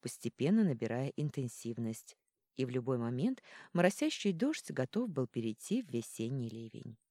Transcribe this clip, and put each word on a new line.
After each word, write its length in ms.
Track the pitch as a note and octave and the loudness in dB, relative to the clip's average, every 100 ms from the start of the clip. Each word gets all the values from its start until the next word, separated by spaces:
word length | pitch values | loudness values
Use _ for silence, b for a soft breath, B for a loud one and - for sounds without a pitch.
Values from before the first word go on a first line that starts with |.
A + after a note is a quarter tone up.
постепенно 600 | B2 - - - C3+ G#3+ | -8 -6 -8 0 2 6
набирая 500 | G#3 A#2+ A2+ A#2 C3+ - | 6 4 0 0 -2 0
интенсивность, 1000 | D3+ C#3 B2 - A2+ A#2 A2+ A2+ - - _ _ _ - | -2 0 -4 -4 -6 -2 -2 -4 -10 -20 _ _ _ -4
и 100 | C3 | -2
в 40 | |
любой 280 | B2+ B2 B2+ | 0 0 0
момент 440 | A#2 B2 F#3+ C4 B B B | 2 2 0 0 B B B
моросящий 600 | E3+ F3+ - D4+ - G#3 | 4 4 6 0 2 0
дождь 380 | E3+ B3+ D#4 - | 2 2 0 -4
готов 380 | C#3 B2+ - B3 | -2 0 0 -2
был 180 | C#3+ B2+ | 0 -2
перейти 560 | - A2+ G#2+ - A#3 | 0 -2 -2 -2 -2
в 60 | G#3+ | 0
весенний 600 | B2 A2+ - A2+ C3+ A#2 | -4 -4 -4 -2 0 -2
ливень. 480 | A2 A2+ - - A2+ _ | -6 -10 -10 -12 -14 _